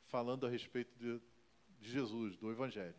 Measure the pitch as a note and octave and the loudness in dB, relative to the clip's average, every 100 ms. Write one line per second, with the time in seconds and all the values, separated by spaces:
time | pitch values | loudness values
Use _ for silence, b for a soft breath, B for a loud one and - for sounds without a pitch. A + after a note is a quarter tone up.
0 | - B2+ A#2+ C3 B2 A#2+ - B2 A#2+ A#2+ | 0 0 2 2 2 0 0 -2 -4 -4
1 | A#2+ A#2 A#2 - - - - - G#2+ B2+ | -2 -2 -6 -20 -20 -20 -20 -16 -2 0
2 | A#2+ A2+ A2 F2+ A2 A2+ C3 G#2+ F2+ | 2 2 0 0 -4 0 0 0 -6